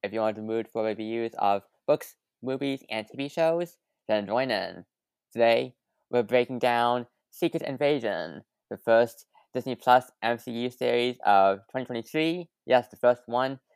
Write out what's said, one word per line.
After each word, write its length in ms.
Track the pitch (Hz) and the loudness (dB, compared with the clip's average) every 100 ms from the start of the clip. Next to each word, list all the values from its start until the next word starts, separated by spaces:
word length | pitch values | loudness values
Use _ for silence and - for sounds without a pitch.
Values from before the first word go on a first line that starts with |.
If 120 | 104 | -6
you're 160 | 107 110 | -2 -2
in 60 | 104 | -2
the 60 | |
mood 280 | 110 113 110 | -4 -6 -4
for 140 | 120 110 | -4 -4
reviews 480 | 104 110 113 113 - | -4 -6 -4 -6 -2
of 260 | 101 101 - _ - | 0 0 -4 _ -2
books, 280 | 147 - _ _ _ | -2 -2 _ _ _
movies, 400 | 120 131 139 135 _ | -8 -6 -4 -6 _
and 160 | 110 107 | -8 -8
T 120 | 123 | -10
V 100 | 139 | -8
shows, 480 | - 165 170 175 _ _ _ - | -2 0 0 -4 _ _ _ -4
then 180 | 107 101 | -2 0
join 240 | 113 131 | -2 0
in. 360 | 107 90 87 90 _ _ _ _ | -2 -4 -10 -20 _ _ _ _
Today, 420 | 113 117 117 127 _ _ _ _ | 2 4 4 0 _ _ _ _
we're 140 | 120 | -2
breaking 360 | 107 123 123 127 | 2 2 0 0
down 460 | 127 120 120 123 120 _ _ | 0 2 2 0 -4 _ _
Secret 320 | - 170 165 | -4 -4 -4
Invasion, 840 | 139 135 143 147 113 90 82 71 - _ _ | -8 -2 0 0 -2 -4 -8 -12 -18 _ _
the 80 | 104 | -10
first 480 | - 113 120 - - _ _ | 2 4 4 -2 -20 _ _
Disney 220 | 127 123 120 | -8 -6 -6
Plus 340 | - 127 127 _ | 4 4 4 _
M 160 | 113 117 | -4 -4
C 120 | - | -4
U 180 | 117 123 | -6 -6
series 480 | 120 123 120 123 123 - | -4 -2 0 0 -2 2
of 420 | 101 98 98 101 | 6 6 2 _
twenty 160 | 131 123 | -10 -8
twenty-three. 640 | 120 113 156 160 175 170 _ - | -8 -6 -4 -2 -4 -10 _ 0
Yes, 220 | 127 120 | 0 0
the 80 | - | 0
first 280 | 123 123 - | 2 2 -2
one 340 | 120 131 135 _ | -2 -2 -4 _